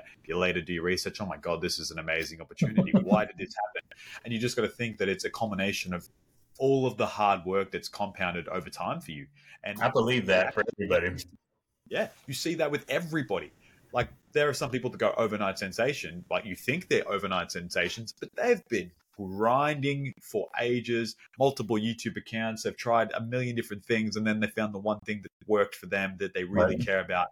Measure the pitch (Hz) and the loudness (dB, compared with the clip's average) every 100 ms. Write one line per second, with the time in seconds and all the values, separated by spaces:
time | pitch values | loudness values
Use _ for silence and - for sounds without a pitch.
0 | - - - 85 90 90 82 87 85 90 | -4 -20 -4 2 2 2 -2 -2 0 0
1 | 98 - 101 76 87 85 87 - 80 82 | -2 -6 -8 -6 -2 -2 -2 -4 -6 -6
2 | 80 82 80 82 82 - 139 - 190 - | -2 -2 -2 -10 -16 -2 0 2 4 2
3 | 92 104 214 - - - 107 87 _ - | 4 2 2 -4 -8 -6 -6 -8 _ -20
4 | - - 117 117 120 120 107 - 117 107 | -18 -14 -6 -2 0 0 0 -2 -6 0
5 | 95 95 - - 113 95 98 98 90 87 | 0 0 -4 -4 -4 0 0 -2 -4 -6
6 | - _ _ _ _ - 135 135 127 107 | -8 _ _ _ _ 0 4 4 2 0
7 | 104 - 104 98 85 95 95 87 - - | -2 4 4 4 2 0 0 -4 -8 -6
8 | 101 - 90 87 82 92 - - 92 160 | -6 -2 -2 -2 -4 -6 -6 -8 -6 -6
9 | 175 73 - _ - - 98 104 120 - | -8 -12 -14 _ -20 -12 -10 -2 2 2
10 | 117 127 95 92 92 - 104 - 92 90 | 2 2 4 4 4 2 -2 -2 2 2
11 | 87 87 - - _ _ _ _ _ 139 | 2 -4 -10 -18 _ _ _ _ _ -4
12 | 220 - - 131 165 160 151 143 - 139 | -4 -6 -10 -4 -2 0 0 0 0 -2
13 | 170 160 135 92 76 _ _ _ _ 123 | 0 -2 0 -2 -4 _ _ _ _ -2
14 | 123 - _ 147 147 131 139 123 120 - | -2 -6 _ 4 4 2 -2 -2 -2 2
15 | 107 - 113 104 98 95 98 95 123 147 | 2 4 2 2 0 0 -4 2 2 0
16 | 82 87 87 90 110 87 - 160 - 120 | -6 -10 -2 -2 -2 -6 -2 -2 2 2
17 | - 101 98 92 85 92 87 92 87 - | 2 -2 0 0 -2 -6 -4 0 0 -2
18 | 113 - - - 247 220 _ 104 180 _ | -12 -10 -12 -2 2 2 _ -4 -4 _
19 | _ - 95 98 113 131 147 147 139 139 | _ -10 -8 0 4 4 2 0 -2 -2
20 | 135 - - 107 - - 120 123 113 117 | -6 -10 -4 -4 -2 -2 0 0 2 0
21 | 113 - - - 135 135 117 110 110 117 | 0 -6 -20 2 2 2 0 2 2 -2
22 | 113 104 - 113 113 110 - - 123 117 | -4 -6 -6 -4 -4 -2 -4 -4 2 2
23 | 107 - 113 127 123 117 - 101 - 113 | 2 -2 -2 -2 0 -2 -4 -10 0 2
24 | 110 104 110 107 104 - 107 101 104 104 | 2 0 0 2 0 0 -2 -2 -2 -2
25 | - 104 92 _ - 104 101 - 90 98 | -2 -6 -8 _ 2 4 4 0 -2 0
26 | 95 92 95 92 90 98 92 92 101 95 | 0 -2 -4 -2 0 4 4 4 2 0
27 | 90 90 87 | 2 0 0